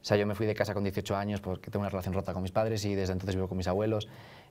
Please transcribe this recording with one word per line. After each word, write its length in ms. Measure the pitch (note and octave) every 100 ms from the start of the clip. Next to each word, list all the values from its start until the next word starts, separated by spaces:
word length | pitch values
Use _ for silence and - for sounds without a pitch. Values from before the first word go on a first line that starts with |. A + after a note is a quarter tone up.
o 40 |
sea, 120 | - G#2
yo 100 | G2+
me 80 |
fui 120 | G#2+ A2
de 80 |
casa 180 | G#2 G#2
con 100 | G2+
dieciocho 320 | G2+ F#2+ F#2+ G2
años 240 | G2+ G#2
porque 280 | G2 F2+ -
tengo 100 | G#2+
una 80 | G2+
relación 240 | F#2+ F#2
rota 180 | F#2 F#2+
con 100 | F2+
mis 100 | F#2
padres 300 | G2+ A2 A2 G2+
y 80 |
desde 180 | G2 F#2
entonces 220 | F#2 F#2+ F#2
vivo 120 | F#2+
con 100 | F#2+
mis 100 | F2+
abuelos 400 | F#2 A2 A2 - - - - -